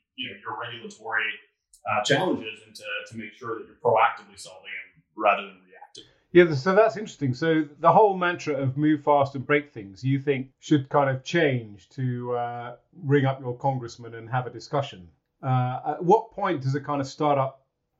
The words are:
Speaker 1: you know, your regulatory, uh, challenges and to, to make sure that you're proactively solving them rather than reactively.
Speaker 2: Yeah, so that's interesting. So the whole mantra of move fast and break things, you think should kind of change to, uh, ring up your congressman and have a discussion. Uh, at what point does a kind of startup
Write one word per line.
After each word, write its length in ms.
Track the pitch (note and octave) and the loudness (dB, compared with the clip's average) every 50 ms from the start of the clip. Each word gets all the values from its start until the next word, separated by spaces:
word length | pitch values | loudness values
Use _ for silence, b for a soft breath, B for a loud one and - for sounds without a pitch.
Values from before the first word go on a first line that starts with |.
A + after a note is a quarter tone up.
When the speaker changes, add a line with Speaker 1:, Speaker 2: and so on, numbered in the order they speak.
| _ _ _ | _ _ _
Speaker 1:
you 120 | B2+ B2+ - | -12 -12 -12
know, 80 | - - - | -12 -14 -12
your 160 | - A2+ A2 | -10 -10 -10
regulatory, 720 | - A#2 A#2 A#2 - - - - - - - - - - - - _ _ _ _ _ _ _ - - G#2+ | -10 -10 -12 -14 -16 -16 -18 -16 -12 -6 -4 -4 -4 -4 -6 -10 _ _ _ _ _ _ _ -14 -6 -4
uh, 140 | G#2+ G#2 G#2+ | -2 -2 0
challenges 560 | - C3+ - F#3 F3+ D3 A#2+ A2+ A2 A2 - - | 0 0 0 2 0 -2 -4 -6 -10 -14 -16 -20
and 80 | - - | -20 -20
to, 100 | - G#2+ G#2 G2+ G#2 - - | -16 -12 -10 -10 -10 -10 -12
to 80 | A2+ | -14
make 160 | A2+ A2 - - | -14 -14 -14 -14
sure 260 | - A#2+ A2+ A2 G#2+ | -14 -10 -10 -10 -10
that 60 | - | -10
you're 140 | - - _ - | -16 -12 _ 0
proactively 560 | A#2+ A2+ A2 A2+ A2+ - - - - - - | 2 4 4 4 2 0 -4 -16 -20 -20 -20
solving 300 | - - - - - - | -20 -20 -20 -20 -18 -16
them 340 | - - - - _ _ _ _ _ | -16 -16 -16 -18 _ _ _ _ _
rather 260 | G#2 G#2+ G#2 G2 G2 G2+ | 0 2 2 2 2 0
than 140 | G2 F#2+ | -10 -14
reactively. 560 | F#2 F#2 _ - - - - - - - _ _ _ _ _ - | -20 _ _ -20 -20 -20 -20 -20 -20 -20 _ _ _ _ _ 8
Speaker 2:
Yeah, 220 | E3+ F3+ E3+ D#3 | 8 8 8 6
so 200 | C3 - F#3 F#3+ | 0 0 2 4
that's 240 | G3+ A3+ - - F#3+ | 6 4 4 2 -2
interesting. 340 | A3 - - - D3 C3 B2 | -10 -12 -8 -6 -4 -4 -2
So 320 | - D#3+ E3 D#3+ D#3 D3+ C#3+ D3 - | 0 0 2 2 2 0 -2 -4 0
the 100 | C#3+ E3+ | 4 6
whole 260 | - F#3+ A3 G#3 F#3+ | 6 8 6 6 4
mantra 380 | F#3 F3+ F3 F3 - - D3+ D3 | 2 0 -2 -2 -2 -4 -4 -4
of 220 | - C#3 C3 C3 | -2 -2 -2 0
move 260 | C#3+ D3+ D3+ D#3 C#3+ C#3+ | 2 2 2 2 2 2
fast 320 | D3+ D3 C#3+ C#3 C3+ - | 4 4 4 4 0 -2
and 120 | C#3 A#2+ | -6 -2
break 260 | - D3 D3 D3 - - | 0 0 0 0 -2 -14
things, 320 | A#2+ G2+ G2 F#2+ F#2 B2 | -16 -16 -16 -12 -6 -2
you 140 | C3 C3+ C#3 | 0 0 0
think 300 | C3+ D3 C#3 B2+ C3+ - _ _ | 0 0 -2 -2 -2 -10 _ _
should 300 | - - D#3+ D3 C3 - | 0 2 2 2 2 2
kind 180 | - D3+ C#3+ C3+ | 0 2 2 2
of 160 | C3 C3 - | 0 -4 -6
change 640 | - - E3+ E3 C#3+ C3 B2 A2+ G#2+ G2+ G2+ - _ | -2 0 2 2 2 2 0 -4 -8 -16 -20 -20 _
to, 460 | - - C3 B2+ B2 B2 B2 B2 B2 | -10 -6 -4 -4 -4 -4 -4 -4 -4
uh, 400 | A#2+ A#2+ A#2+ A#2+ A#2+ A#2+ B2 A#2 - _ _ _ - - | -4 -4 -4 -6 -8 -12 -12 -14 -18 _ _ _ -8 -2
ring 220 | C#3 C#3 C#3+ C3 | 2 2 4 4
up 160 | C3+ C3+ C3 | 2 -2 -2
your 160 | C#3 B2 A#2+ | -6 -10 -8
congressman 580 | - - - C3+ B2+ A#2 A#2 - - A#2 A2+ A#2 | -4 -2 -2 -2 -4 -6 -10 -14 -14 -16 -16 -16
and 140 | A#2 A2+ A2+ | -14 -10 -6
have 180 | B2 B2+ B2+ | -4 -4 -4
a 40 | A#2+ | -4
discussion. 580 | - A2+ - - - C#3+ C#3 - - F#2 F2 E2+ _ _ _ _ _ _ - | -10 -14 -10 -4 -4 -4 -4 -4 -8 -18 -20 -20 _ _ _ _ _ _ -4
Uh, 380 | C3+ C3 B2+ B2+ B2+ B2+ C#3 - D3+ D3+ | -2 0 0 0 -2 -4 -6 -6 -6 -6
at 120 | - F3 | -2 4
what 280 | E3 G3+ A#3 A3+ - - | 4 4 4 4 -2 -8
point 280 | G3 G3+ F#3+ F3 D3 C3 | -4 -2 -2 -2 -2 -2
does 120 | C3 C3+ | -2 -4
a 60 | D3 | -4
kind 200 | C#3 D3 C#3+ C#3 | -4 -4 -4 -4
of 60 | C3+ | -4
startup 600 | C3+ - - D#3 D3+ C#3+ C3+ C3 C3+ - - _ _ _ _ _ _ _ _ | -6 -4 0 2 2 2 2 0 -2 -4 -12 _ _ _ _ _ _ _ _